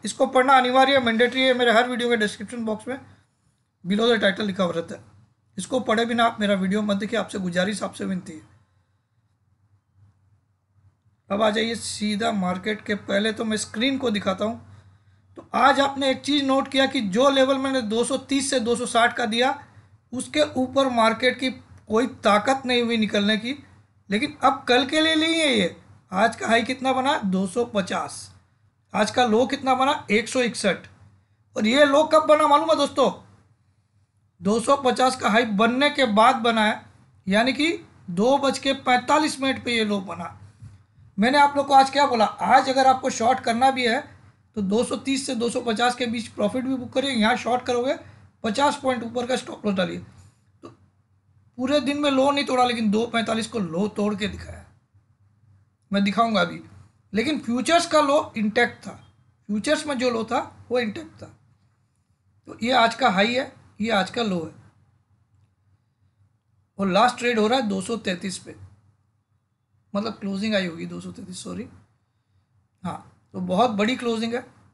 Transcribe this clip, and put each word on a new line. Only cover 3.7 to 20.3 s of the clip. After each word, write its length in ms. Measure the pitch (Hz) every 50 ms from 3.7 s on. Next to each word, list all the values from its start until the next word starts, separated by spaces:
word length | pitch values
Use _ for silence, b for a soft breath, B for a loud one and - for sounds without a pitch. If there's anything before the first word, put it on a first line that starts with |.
| _ _ -
below 240 | 175 202 208 226
the 120 | 240 233 214
title 280 | 214 196 185 - 220
लिखा 160 | 202 180 202 190
हुआ 100 | 170 165
रहता 220 | 165 170 - -
है, 60 | - - - _ - _ _ _ _ _ _ _
इसको 220 | - 185 - - 262
पढ़े 240 | 208 - 220 220 233
बिना 200 | 226 240 233 233
आप 120 | 233 233 -
मेरा 160 | 208 202 202
वीडियो 260 | 190 190 185 196 214 214
मत 140 | 208 202
देखिए, 220 | 196 220 202 - 214
आपसे 200 | 190 - - 202
गुजारिश, 440 | 185 180 170 180 180 202 214 190 208
आपसे 220 | 190 - - 208
विनती 280 | 190 185 180 - - 160
है। 80 | 156 - - _ _ _ _ _ _ _ _ _ _ _ _ _ _ _ _ _ _ _ _ _ _ _ _ _ _ _ _ _ _ _ _ _ _ _ _ _ _ _ _ _ _ _ _ _ _ _ _ _ _ _ _ _ _ _ _
अब 120 | 196 202
आ 80 | 220 214
जाइए 240 | 208 226 220 226 233
सीधा 540 | - - - - - 208 208 214 196 226 - 220
मार्केट 480 | 202 180 180 180 185 - 214 214 208
के, 140 | - - 208
पहले 360 | 202 - - 196 202 208 220 214
तो 120 | 214 233
मैं 120 | 220 214 208
स्क्रीन 380 | - - - 214 240 269 269
को 120 | 262 269 240
दिखाता 340 | 208 202 185 202 185 190 208
हूँ। 160 | 220 233 - - b b b b b b b b b b b b _ _
तो 120 | - - _ -
आज 240 | 220 247 277 269 269
आपने 280 | 277 269 277 262 277 269
एक 100 | 262 262
चीज़ 240 | - 269 294 294 269
नोट 220 | 262 262 269 269
किया 180 | - - 269 277
कि 140 | 277 - 277
जो 280 | 220 196 175 226 269 285
लेवल 260 | 277 269 262 262 269 262
मैंने 220 | 262 269 262 262 233
दो 200 | 208 220 233 240
सौ 120 | - 277 262
तीस 300 | - - 269 277 269 -
से 100 | 277 254
दो 140 | 220 233 240
सौ 100 | 240 247
साठ 300 | - - 233 233 233 -
का 80 | - 240
दिया, 300 | 220 220 233 247 269 294 B B B B B B B B _ _ _ -
उसके 280 | 254 254 -